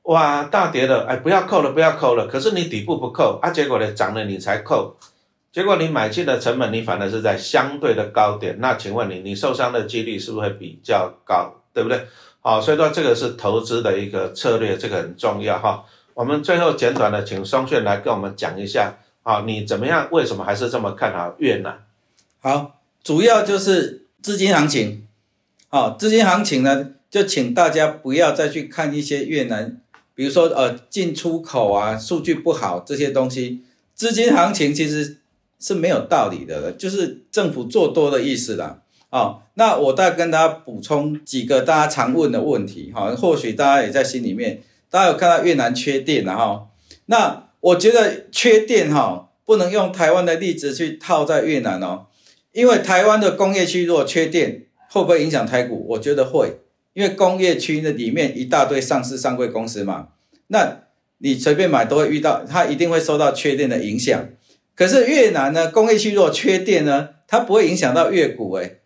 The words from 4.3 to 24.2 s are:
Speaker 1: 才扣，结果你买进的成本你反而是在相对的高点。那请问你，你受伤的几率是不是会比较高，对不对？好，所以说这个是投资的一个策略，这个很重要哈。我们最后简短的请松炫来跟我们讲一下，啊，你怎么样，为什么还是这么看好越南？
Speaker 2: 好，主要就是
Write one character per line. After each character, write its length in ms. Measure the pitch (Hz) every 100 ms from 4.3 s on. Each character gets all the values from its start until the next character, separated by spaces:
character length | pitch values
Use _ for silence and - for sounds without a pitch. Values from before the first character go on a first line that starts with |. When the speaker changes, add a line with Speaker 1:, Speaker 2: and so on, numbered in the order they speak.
| 95
Speaker 1:
才 200 | 98 104
扣， 400 | - 143 - - - _ _ _ _
结 100 | 170
果 140 | 196 180
你 100 | 160
买 220 | 139 107
进 160 | 175 143
的 120 | 123
成 220 | 123 123
本 140 | 113
你 80 | 113
反 200 | 110 90
而 80 | 98
是 120 | 110
在 160 | 107 95
相 420 | - 139 135 143
对 160 | 143 107
的 140 | 101
高 220 | 120 107 104
点。 220 | 98 87
那 140 | 131
请 200 | 120 101
问 160 | 110 104
你， 120 | 92
你 120 | 98
受 200 | 98 143
伤 180 | 127 123
的 120 | 120
几 200 | 104 113
率 160 | 110 101
是 140 | -
不 100 | 107
是 60 | 104
会 40 | 101
比 220 | 90 80
较 260 | - 101 92 -
高， 300 | - 90 87 - _
对 100 | 117
不 40 | 110
对？ 140 | 127 - - - _
好， 180 | 113 110
所 140 | 127
以 20 | 151
说 140 | 156
这 120 | 151
个 140 | 143 117
是 140 | 123 -
投 260 | - 151
资 200 | 110 117
的 160 | 107 98
一 120 | 101
个 240 | 98 -
策 240 | - 131 113
略， 180 | 110 92
这 140 | 131
个 80 | 92
很 180 | 82 90
重 260 | 113 101
要 160 | 104 92
哈。 280 | 110 92 - _ _
我 120 | - 120
们 180 | 147
最 140 | 147 175
后 160 | 165
简 200 | - 120
短 160 | 135 107
的 140 | 104
请 220 | 98 98 95
松 200 | 131 131
炫 200 | 135 104
来 100 | 101
跟 180 | 131
我 60 | 107
们 140 | 95 -
讲 240 | 87 90
一 80 | 101
下， 300 | 127 98 - _ _
啊， 220 | 113 107 110
你 160 | 107
怎 160 | 104 104
么 80 | 127
样， 220 | 165 -
为 140 | 165 120
什 100 | 104
么 80 |
还 100 | 104
是 160 | 101 123
这 80 | 123
么 140 | 101
看 220 | - 117
好 200 | 90 87 -
越 180 | 143 104
南？ 200 | 98 - _ _ _ _ _ _
Speaker 2:
好， 400 | 135 143 143 _ _ _
主 200 | - 151
要 200 | 226 220
就 160 | 208 196
是 500 | 196 185 131 - _ _